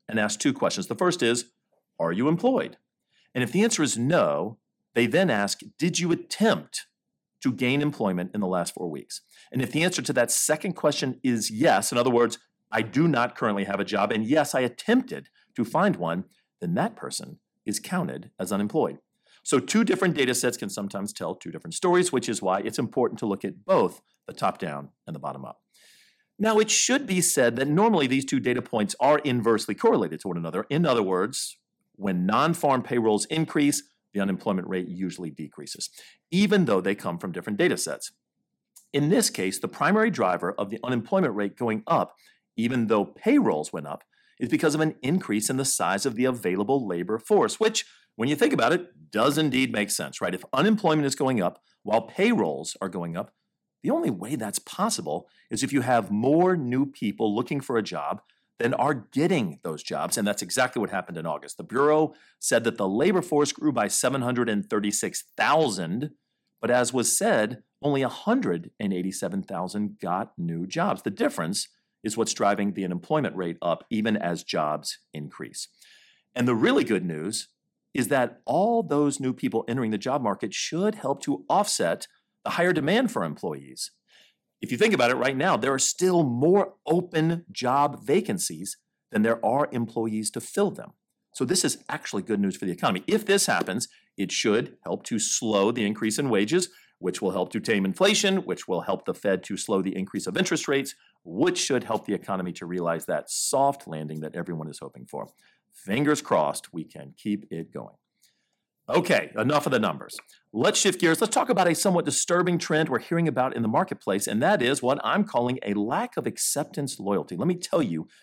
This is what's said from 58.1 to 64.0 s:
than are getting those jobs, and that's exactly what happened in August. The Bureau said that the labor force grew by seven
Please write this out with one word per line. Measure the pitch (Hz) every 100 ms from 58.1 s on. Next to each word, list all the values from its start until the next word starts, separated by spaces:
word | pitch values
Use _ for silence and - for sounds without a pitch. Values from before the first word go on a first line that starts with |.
| 95 _ _ _ _
than | 117
are | 135 135
getting | 139 - - 165 175 98 73
those | 87 78
jobs, | - 76 80 117
and | 101
that's | 101
exactly | 95 - 127 -
what | 98
happened | 95 85 85
in | 80
August. | 76 73 -
The |
Bureau | 85 117 147 156 156 - _ _
said | - 120
that | 117 110
the | 98
labor | 104 170 180
force | - 147 147
grew | - 151
by | 123 104
seven | -